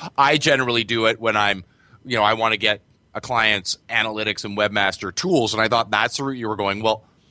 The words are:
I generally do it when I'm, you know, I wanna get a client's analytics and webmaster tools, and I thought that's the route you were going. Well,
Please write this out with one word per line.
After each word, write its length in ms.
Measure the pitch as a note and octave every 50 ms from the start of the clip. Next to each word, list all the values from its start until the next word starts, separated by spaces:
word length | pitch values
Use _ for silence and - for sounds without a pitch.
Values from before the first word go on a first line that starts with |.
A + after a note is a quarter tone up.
| - - -
I 200 | - C#3 C#3+ D#3
generally 480 | D#3 - D#3+ C#3+ C3 C3 B2 A#2 A#2 A2+
do 220 | G2+ A#2+ A2+ A2
it 120 | A2 G#2 -
when 160 | A2+ A2+ G#2+
I'm, 280 | G#2+ G#2 G2+ G2 F#2 E2+ - _ _ _ _ - - -
you 120 | B2+ B2
know, 60 | A2+ G#2
I 120 | G#2 A2+
wanna 240 | A2+ A2+ A2 A2 G2+
get 240 | A2+ G#2+ G#2 G2+ - _ _ _ _ _ -
a 60 | G#2+
client's 580 | - - B2+ A2+ A2 G#2+ G#2 G2 - - - - _ -
analytics 560 | A#2 A2+ A2 A2 G#2+ G#2+ G#2+ G#2+ G2+ - -
and 120 | A2 G2+ G#2
webmaster 560 | G#2 G#2 G#2 G#2 G2 F#2+ F#2 - G2+ F#2 -
tools, 380 | - - F#3 G3 C3+ A#2 G#2 A2
and 80 | A2 A2
I 60 | A2
thought 220 | B2 A#2 A2+ G#2
that's 260 | G#2+ G#2 A2+ A#2+ - -
the 60 | C#3
route 140 | C3+ C3+ B2
you 100 | A2+ G#2+
were 80 | G#2+
going. 260 | G2+ G2+ G2 G2 G#2 A2
Well, 220 | A2 A2 - - _ _ _ _ _